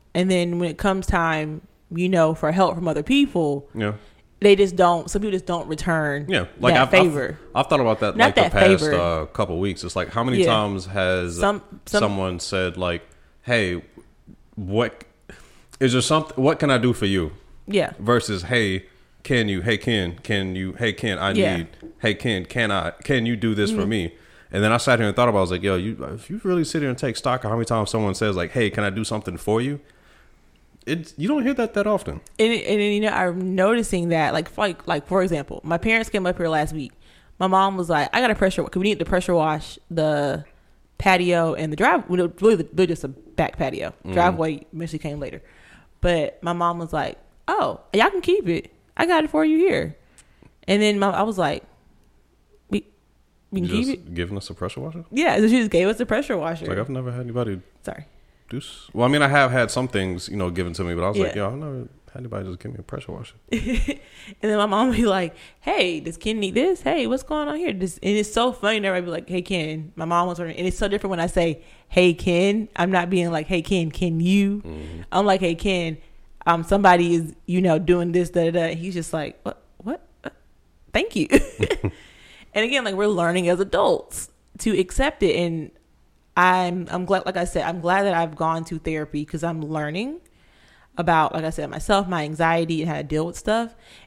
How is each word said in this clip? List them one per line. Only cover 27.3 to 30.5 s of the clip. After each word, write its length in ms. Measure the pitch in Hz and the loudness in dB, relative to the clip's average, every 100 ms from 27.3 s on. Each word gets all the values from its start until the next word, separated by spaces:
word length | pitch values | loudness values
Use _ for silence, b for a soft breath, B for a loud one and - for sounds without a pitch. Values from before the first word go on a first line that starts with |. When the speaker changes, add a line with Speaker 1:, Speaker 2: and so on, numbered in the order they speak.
| 127 | -2
Speaker 2:
of 80 | 110 | -2
how 60 | 113 | -2
many 80 | |
times 260 | 113 117 101 | 0 0 0
someone 240 | 113 104 | 0 0
says, 220 | 92 110 92 | 0 0 0
like, 160 | 87 | -2
'Hey, 180 | 127 107 | 0 0
can 140 | 95 | 0
I 60 | 101 | -2
do 120 | 98 | -2
something 340 | 107 107 101 90 | -4 -6 -6 -6
for 240 | - 110 | -2 0
you?' 200 | 131 143 b b b b b b b | -2 -6 b b b b b b b